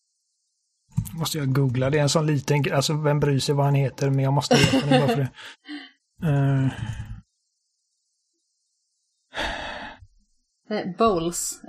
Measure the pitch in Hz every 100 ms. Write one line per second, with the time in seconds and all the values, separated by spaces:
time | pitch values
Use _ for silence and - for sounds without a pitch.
0 | _ _ _ _ _ _ _ _ _ -
1 | - 165 147 156 135 135 135 123 131 151
2 | 143 165 156 143 - 143 139 139 151 151
3 | 147 147 147 135 151 143 139 139 135 -
4 | 139 135 135 139 - 233 - 262 233 254
5 | 139 143 131 - - - - - - _
6 | _ - 165 143 139 135 131 - 113 -
7 | - - - _ _ _ _ _ _ _
8 | _ _ _ 330 _ _ _ _ _ _
9 | _ _ _ - - - - - - -
10 | - _ _ _ _ _ - 208 190 170
11 | 226 170 165 - - -